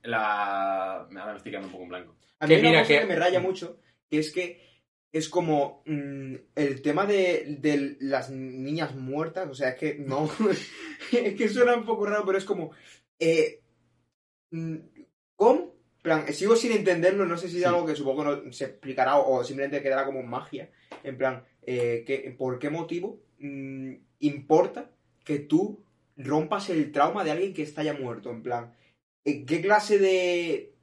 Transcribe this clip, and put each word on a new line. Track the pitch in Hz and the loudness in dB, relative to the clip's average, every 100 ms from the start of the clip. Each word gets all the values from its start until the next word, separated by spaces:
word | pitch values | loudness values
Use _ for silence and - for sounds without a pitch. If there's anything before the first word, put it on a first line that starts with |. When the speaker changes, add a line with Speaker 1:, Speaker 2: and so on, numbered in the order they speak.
Speaker 1:
la, | 120 113 107 104 101 98 98 95 95 95 | -2 -2 0 0 0 -2 -2 -2 -4 -6
ahora | 87 95 104 | -12 -14 -12
me | 92 | -12
estoy | 110 | -10
quedando | 98 98 | -10 -10
un | |
poco | 92 | -14
en | 87 | -12
blanco. | 90 90 _ _ _ | -14 -16 _ _ _
Speaker 2:
A | 151 | 6
mí | |
Speaker 3:
Que | 160 | 8
Speaker 2:
hay | |
una | 160 | 8
Speaker 3:
mira | 160 | 6
Speaker 2:
cosa | 151 | 6
Speaker 3:
que | 147 | 6
Speaker 2:
que... | - | 4
me | - | 2
raya | 180 180 | 2 2
mucho, | 185 - 165 - _ _ _ | 0 -4 -8 -14 _ _ _
que | 151 | -2
es | 156 | -2
que | 180 175 - _ _ _ _ _ | -4 -6 -10 _ _ _ _ _
es | 156 156 | -6 0
como, | 180 165 151 139 - 151 | 0 2 2 0 -4 -6
mm, | 147 139 139 135 123 _ - | -6 -6 -10 -10 -12 _ -2
el | 139 131 | -2 0
tema | 147 151 202 | 0 0 2
de, | 202 185 156 143 143 | 4 4 0 -4 -2
de | 151 147 135 - | 0 0 -2 -6
las | 135 135 127 | -2 -2 -4
niñas | 131 131 127 135 156 147 131 | -10 -10 -8 -6 -4 -4 -6
muertas, | 127 143 160 185 180 | -6 -4 -4 -6 -8
o | |
sea, | 131 143 | -4 -4
es | 160 | -2
que | 151 | -6
no, | 143 139 135 156 - 214 165 - | -6 -4 -2 -2 0 0 0 -4
<laughs> | - - - - | -14 -16 -14 -2
es | 240 220 | 0 0
que | 190 220 | 0 0
suena | 202 240 240 | 4 4 4
un | 220 | 0
poco | 220 202 | -2 0
raro, | 208 190 | 0 0
pero | 190 | -2
es | |
como, | 190 185 156 - - - _ _ | -2 -6 -6 -12 -20 -20 _ _
eh, | 165 160 156 - _ _ _ _ _ _ _ _ _ | 4 4 2 -2 _ _ _ _ _ _ _ _ _
mm, | 165 165 160 - - - _ _ _ | -8 -8 -8 -12 -20 -20 _ _ _
¿cómo? | 220 302 - _ _ _ | 4 4 0 _ _ _
Plan, | 165 156 151 | 0 0 0
sigo | 147 202 | -2 4
sin | 233 240 | 4 4
entenderlo, | 214 185 170 180 202 180 | 2 4 4 4 4 0
no | 170 | -2
sé | 180 | -4
si | 175 | 0
es | |
Speaker 3:
Sí. | 180 | 2
Speaker 2:
algo | 175 156 | 2 0
que | 143 | -2
supongo | 135 139 | -2 0
no | 147 143 127 | -2 -4 -8
se | - | -10
explicará | 131 - 135 131 131 143 | -10 -10 -8 0 4 6
o, | 135 131 | 4 2
o | |
simplemente | 123 135 139 143 | 0 -4 -4 -2
quedará | 139 135 | 0 0
como | 135 131 | 0 -4
magia, | 117 123 - 190 185 _ _ - | -6 -10 -8 -14 -14 _ _ -14
en | 135 127 | -12 -2
plan, | 131 127 _ _ | -2 -2 _ _
eh, | - 123 120 117 117 | -6 -2 0 -2 -4
que, | 135 - - | -6 -6 -6
¿por | 131 123 | -6 -4
qué | 147 | -4
motivo, | 160 165 170 196 - _ _ | -6 -6 -6 -6 -10 _ _
mm, | 143 139 135 135 131 127 _ _ | -12 -10 -10 -10 -12 -14 _ _
importa | 147 139 - 156 - - - _ _ _ | -2 -2 4 4 4 -2 -14 _ _ _
que | - 143 | -6 -6
tú | - 156 214 - _ _ _ - | 2 2 2 -6 _ _ _ -12
rompas | 127 156 160 202 196 | -2 0 0 -4 -2
el | 165 143 | -2 0
trauma | 143 156 202 | 2 2 2
de | 160 | -2
alguien | 160 196 | -2 -4
que | 175 | -4
está | 147 - | -8 -4
ya | 156 | -4
muerto? | 139 127 113 123 | -4 -8 -8 -10
En | 113 | -10
plan, | 123 120 117 _ _ _ _ _ | -6 -6 -8 _ _ _ _ _
¿en | 143 131 123 | -4 -4 -2
qué | 160 | -2
clase | 190 208 208 202 | 4 2 4 4
de | 196 185 180 175 170 - - _ | 6 4 2 0 -2 -4 -6 _